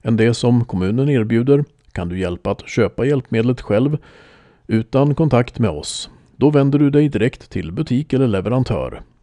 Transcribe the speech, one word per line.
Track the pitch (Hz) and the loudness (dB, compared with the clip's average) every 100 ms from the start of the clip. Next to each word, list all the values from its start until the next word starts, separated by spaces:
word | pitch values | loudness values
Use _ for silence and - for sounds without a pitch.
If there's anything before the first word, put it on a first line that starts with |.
än | 113 113 | 0 2
det | 113 | 2
som | 117 123 120 120 | 2 2 2 0
kommunen | 92 92 117 139 | -2 -2 0 0
erbjuder, | 135 110 117 127 143 143 _ _ | 0 2 0 2 2 0 _ _
kan | - 87 | -8 -6
du | 92 | -4
hjälpa | 92 90 - | -4 -4 -6
att | - - | -6 -4
köpa | - 98 - 127 | -2 -2 0 -2
hjälpmedlet | 143 - 117 117 127 | -2 -2 -2 0 -2
själv | - 107 139 147 - - - - _ _ - | -2 0 0 -2 -8 -20 -20 -20 _ _ -4
utan | 113 113 135 143 139 | -2 0 0 2 2
kontakt | 160 127 127 - | 2 2 0 -2
med | 110 | -2
oss. | 76 - - - - _ _ | -2 -10 -12 -14 -20 _ _
Då | 131 | 2
vänder | 147 139 143 | 4 2 2
du | 147 | 4
dig | 147 151 | 4 2
direkt | 113 107 - - | 0 -2 -4 -10
till | 95 80 | -10 -8
butik | 90 156 127 151 | -8 -2 -4 -2
eller | 131 131 | 0 0
leverantör. | 98 98 127 127 95 64 - - _ | 0 -2 -2 -2 -2 -6 -10 -20 _